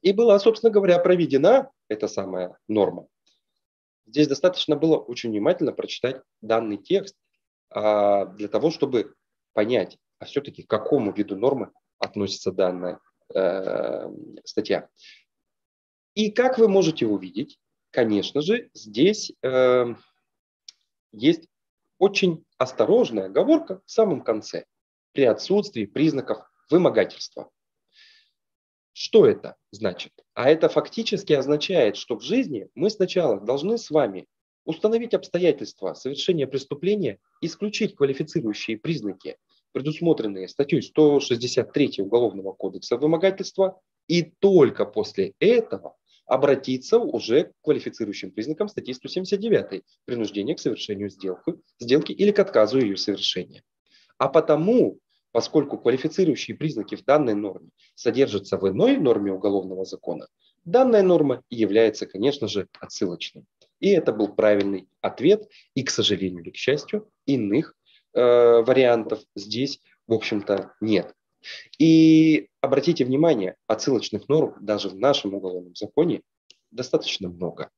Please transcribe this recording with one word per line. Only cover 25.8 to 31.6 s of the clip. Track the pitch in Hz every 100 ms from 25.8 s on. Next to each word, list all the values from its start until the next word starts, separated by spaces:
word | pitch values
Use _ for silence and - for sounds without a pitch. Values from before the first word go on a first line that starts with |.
| 101
признаков | - 160 139 - 107 - _ _
вымогательства». | 151 123 113 95 - - - - _ _ _ _ _ _ _ _ _ _ _ _ _ _
Что | - - 226 143
это | 95 62 - _
значит? | 104 104 90 - _ _
А | - 123
это | 160 165
фактически | - 151 - 220 196 -
означает, | 143 131 151